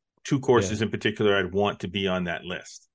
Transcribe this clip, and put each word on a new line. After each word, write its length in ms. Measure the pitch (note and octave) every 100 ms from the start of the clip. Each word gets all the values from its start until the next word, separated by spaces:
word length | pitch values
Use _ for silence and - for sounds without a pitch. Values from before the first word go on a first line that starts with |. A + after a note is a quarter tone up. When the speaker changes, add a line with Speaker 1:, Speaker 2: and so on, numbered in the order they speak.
| _ _
Speaker 1:
two 160 | - C#3
courses 420 | C3+ A#2+ F#2+ G#2
Speaker 2:
Yeah. 40 | G#2+
Speaker 1:
in 60 |
particular 440 | G#2 A2+ G#2 G#2+ G2
I'd 160 | F2+
want 280 | F#2+ G2+ -
to 60 | F#2+
be 200 | G2 F#2+
on 180 | F2+ F2
that 180 | E2
list. 440 | E2+ F2 - - _